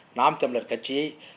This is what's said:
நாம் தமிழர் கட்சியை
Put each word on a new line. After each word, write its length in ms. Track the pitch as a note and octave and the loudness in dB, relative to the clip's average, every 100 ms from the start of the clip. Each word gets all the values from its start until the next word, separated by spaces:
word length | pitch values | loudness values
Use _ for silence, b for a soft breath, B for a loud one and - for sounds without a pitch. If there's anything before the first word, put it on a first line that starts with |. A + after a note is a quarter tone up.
| _ | _
நாம் 220 | B2 C#3 D#3 | 2 2 4
தமிழர் 300 | C3 A#2+ - | 0 -2 -4
கட்சியை 500 | A#2 - C3+ D3+ - B | -6 -4 -4 -4 -8 B